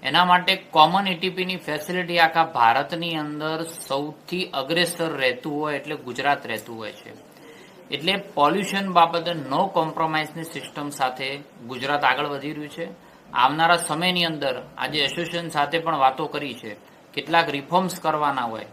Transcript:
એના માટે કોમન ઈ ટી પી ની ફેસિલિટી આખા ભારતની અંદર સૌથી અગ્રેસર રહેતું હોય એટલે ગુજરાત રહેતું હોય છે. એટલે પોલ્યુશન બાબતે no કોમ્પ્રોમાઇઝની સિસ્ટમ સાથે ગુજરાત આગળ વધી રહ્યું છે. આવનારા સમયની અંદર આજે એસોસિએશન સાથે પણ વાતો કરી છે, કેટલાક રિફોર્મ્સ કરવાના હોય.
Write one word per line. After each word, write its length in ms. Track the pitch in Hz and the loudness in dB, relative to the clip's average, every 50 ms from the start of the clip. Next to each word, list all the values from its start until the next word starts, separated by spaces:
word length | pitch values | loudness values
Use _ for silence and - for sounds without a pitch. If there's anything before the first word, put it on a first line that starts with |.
| - | -4
એના 220 | 135 143 170 180 | 2 4 4 6
માટે 300 | 180 180 180 170 180 190 | 6 6 4 4 2 0
કોમન 520 | 190 - - - 160 156 160 175 196 202 | 0 -2 0 6 6 6 8 6 2 2
ઈ 80 | 190 180 | 0 -2
ટી 140 | 160 180 190 | 0 -2 -4
પી 160 | 180 185 180 | -2 -2 -4
ની 100 | 185 185 | -4 -4
ફેસિલિટી 640 | 175 - - 151 151 - - 175 180 180 165 175 170 | -6 -6 -6 -6 -6 -4 -4 -4 -4 -2 0 4 4
આખા 240 | 165 165 - 165 160 | 4 6 6 2 2
ભારતની 720 | 160 - 127 120 113 117 135 143 143 175 165 170 170 165 | 2 4 6 6 6 6 4 2 0 -4 -4 -4 -4 -4
અંદર 480 | 156 151 151 147 151 151 156 160 160 165 | -4 -4 -6 -6 -4 -4 -4 -2 -4 -4
સૌથી 880 | 160 - - - - 135 139 147 151 147 - - - 175 185 185 175 - | -8 -10 -14 -8 -4 -4 -4 -4 -4 -8 -12 -12 -8 -6 -6 -6 -4 -4
અગ્રેસર 580 | 139 135 135 165 175 180 170 - - 165 160 | -6 -4 0 0 0 2 0 0 -4 -4 -4
રહેતું 440 | 151 139 131 127 123 123 - 156 147 | -2 0 0 0 0 0 -6 -6 -4
હોય 200 | 147 151 151 147 | -2 -2 -2 -4
એટલે 200 | 139 139 151 151 | -4 -6 -8 -10
ગુજરાત 520 | 139 123 123 120 127 135 143 143 139 - | -10 -8 -8 -6 -2 2 2 0 0 0
રહેતું 300 | 117 113 107 107 - 117 | -6 -6 -6 -6 -10 -12
હોય 140 | 110 110 107 | -10 -10 -12
છે. 360 | 107 - - 113 110 - - - - - - - - - - - - - - - | -12 -14 -18 -18 -20 -20 -20 -20 -20 -20 -20 -20 -20 -20 -20 -20 -20 -20 -10 -8
એટલે 240 | - 139 147 180 196 | -8 -4 -2 -2 -2
પોલ્યુશન 800 | 196 - - - 147 143 147 170 202 196 - - 196 202 190 180 | -2 -4 -6 0 2 4 4 4 2 -2 -2 -2 -2 -2 2 4
બાબતે 380 | 175 165 165 170 170 160 170 | 4 4 4 2 -2 -2 -2
no 360 | 170 160 135 131 135 156 196 | -4 -4 -4 -2 0 0 0
કોમ્પ્રોમાઇઝની 760 | 190 - 170 160 156 151 160 165 160 160 156 156 151 - 170 156 | 2 2 0 0 0 -2 -2 -2 0 0 -2 -4 -4 -8 -12 -12
સિસ્ટમ 460 | 156 - 143 135 - - 156 147 147 | -10 -10 -12 -14 -12 -10 -8 -8 -8
સાથે 500 | 143 - 139 127 131 - 135 135 139 143 147 - - - 120 | -4 -2 -2 -2 -2 -4 -6 -6 -6 -8 -10 -18 -20 -18 -14
ગુજરાત 360 | 117 131 123 123 135 147 143 143 | -12 -10 -6 -2 -2 0 2 4
આગળ 240 | - - 143 147 | 4 2 2 0
વધી 260 | 147 143 135 135 147 156 | -4 -4 -6 -6 -8 -8
રહ્યું 160 | 151 151 147 | -8 -12 -12
છે. 200 | - - 170 196 190 - - - - - - - - | -10 -10 -10 -10 -12 -18 -20 -20 -20 -20 -20 -6 2
આવનારા 440 | 123 123 135 143 156 165 165 175 | 4 4 4 6 4 6 6 6
સમયની 460 | 170 - - 156 156 175 185 180 180 175 | 4 2 -2 -2 0 2 2 2 2 0
અંદર 380 | 165 160 147 143 135 123 123 - - - | 0 0 -2 -2 -2 -2 -4 -8 -14 -10
આજે 220 | - 131 131 143 151 | -6 -6 -4 0 0
એસોસિએશન 500 | 143 135 - 175 170 165 165 170 170 160 | 0 0 0 -4 -6 -4 -4 -6 -6 -4
સાથે 300 | 147 151 143 139 160 165 | 0 0 0 0 0 -2
પણ 180 | 165 165 160 | -2 -2 0
વાતો 300 | 139 135 131 135 - 156 | 4 4 2 4 2 -6
કરી 260 | 147 - 147 143 139 113 | -6 -4 -6 -6 -8 -10
છે, 200 | - - 110 104 - - - - - - - - | -10 -12 -14 -14 -14 -18 -20 -20 -20 -20 -10 -10
કેટલાક 360 | 143 135 147 165 170 160 147 | -8 -4 2 2 2 4 2
રિફોર્મ્સ 500 | 139 143 135 - 165 180 185 180 175 - | -2 -6 -4 0 0 0 2 0 -6 -4
કરવાના 420 | - 160 156 151 151 143 135 131 | -2 -2 0 2 0 0 0 0
હોય. 240 | 120 117 113 107 104 - | -4 -4 -6 -8 -10 -14